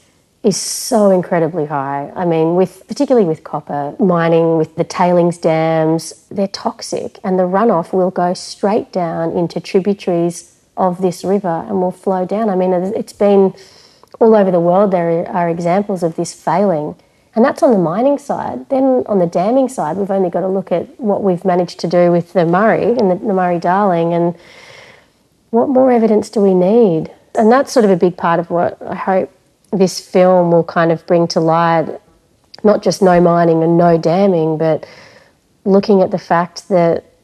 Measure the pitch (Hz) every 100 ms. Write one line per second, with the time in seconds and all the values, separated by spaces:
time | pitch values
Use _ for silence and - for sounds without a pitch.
0 | _ _ _ _ 214 - - - - 226
1 | 202 185 170 175 160 175 147 143 135 143
2 | 143 - 175 160 165 175 185 - - 226
3 | 277 247 170 156 - 151 - 143 143 -
4 | 190 170 165 165 165 160 160 - 165 -
5 | 180 175 175 165 170 160 160 160 160 165
6 | - - _ 202 196 - - - - -
7 | - - 190 185 180 196 233 165 165 185
8 | 180 180 180 185 - - 202 220 - 190
9 | 165 170 165 180 165 170 - 190 202 202
10 | 196 170 170 - - _ _ - 185 175
11 | 185 - 185 202 190 165 220 196 180 -
12 | 202 185 180 202 226 185 180 180 190 220
13 | - - 202 196 190 - - - _ _
14 | _ - 226 214 190 175 175 185 202 180
15 | 170 170 - 185 170 170 170 190 202 180
16 | 170 170 170 - 156 170 202 156 151 -
17 | _ _ _ 220 277 285 302 196 156 196
18 | 269 277 - 180 - 247 262 262 269 254
19 | - 202 175 180 196 269 254 - 151 185
20 | 196 196 185 185 185 190 - 170 - -
21 | 214 196 196 175 185 180 175 - 170 175
22 | 175 170 165 185 165 180 220 175 185 247
23 | 190 180 220 190 180 175 175 190 202 170
24 | 170 170 175 175 - - - - - -
25 | _ _ _ _ _ 226 262 254 262 240
26 | 226 214 - 220 196 185 180 233 208 160
27 | - - _ - 220 262 269 262 208 175
28 | 180 175 175 170 175 170 - - - 185
29 | - 185 - _ _ _ - 190 185 -
30 | - 190 180 185 170 170 165 180 165 160
31 | - 170 170 175 160 165 170 165 - -
32 | _ _ _ _ _ - 208 - 185 165
33 | 185 175 175 170 170 165 165 170 170 165
34 | 165 180 202 170 160 156 160 151 - -
35 | - - _ _ _ _ 202 196 202 196
36 | 185 180 - 170 175 - - 180 170 -
37 | _ _